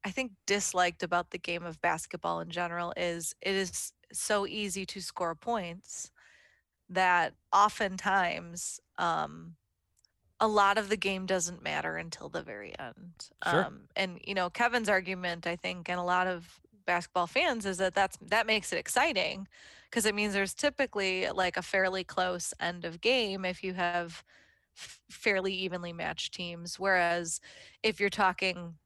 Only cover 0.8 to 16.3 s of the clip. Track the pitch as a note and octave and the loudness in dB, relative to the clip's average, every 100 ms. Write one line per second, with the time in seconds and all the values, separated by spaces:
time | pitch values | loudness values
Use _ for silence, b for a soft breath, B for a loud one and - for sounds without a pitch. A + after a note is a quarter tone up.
0.8 | F3+ E3+ E3+ F3 E3+ E3+ - E3+ E3+ D#3+ | 2 2 0 0 0 -8 -6 -4 -6 -2
1.8 | E3+ E3 - F3 E3+ E3+ E3+ E3 F3 E3+ | 0 0 -4 -4 -2 -2 -2 -2 -2 -2
2.8 | F3 - F3 E3+ D#3+ - - F#3+ F#3 - | -4 -2 -2 -2 -6 -6 -2 0 -2 -4
3.8 | - _ _ - - G#3 G3+ G#3+ G3+ F#3 | -8 _ _ -8 0 0 0 -4 -4 -4
4.8 | F#3 G3+ F3+ - E3+ E3 - A#3 F3 F3 | -8 -8 -10 -4 -4 -2 -2 -2 -2 -10
5.8 | - - - b b b b b b _ | -14 -14 -14 b b b b b b _
6.8 | _ F#3 F#3 F3 D#3+ - _ G3 G#3 - | _ 2 6 6 4 -2 _ 6 6 4
7.8 | G3+ F#3 G#3 G3 F3+ D#3+ E3+ F3 - - | -2 0 2 4 2 -2 -8 -10 -10 -10
8.8 | _ - F3 D#3+ D3+ D#3+ E3 D#3+ _ _ | _ -4 0 0 -2 -6 -16 -18 _ _
9.8 | _ _ _ _ _ _ A3 G#3 G3 G3+ | _ _ _ _ _ _ 4 6 6 4
10.8 | G3+ G#3+ F#3+ F#3+ F#3+ F#3+ F3 F3+ D3+ D3+ | 2 0 0 -2 0 0 0 -6 -4 -2
11.8 | D#3 D#3+ E3 - C#3+ E3 - G#2 G2+ - | -2 -4 -8 -10 -8 -8 -8 -12 -12 -12
12.8 | B2 A2+ F3+ E3 - _ E3+ F3+ F#3+ - | -14 -14 -18 -18 -20 _ 2 2 2 -4
13.8 | - - F#3 F3 - G3 F3+ - A#3 A#3+ | -10 -4 -4 -4 -6 -2 -2 0 2 2
14.8 | A3+ G3 F3+ F#3 F3+ E3+ E3+ F3 F#3 F3+ | 2 2 2 -4 -4 -4 -4 -4 -6 -6
15.8 | E3 F3+ F3+ F3+ F#3 | -4 -2 2 2 2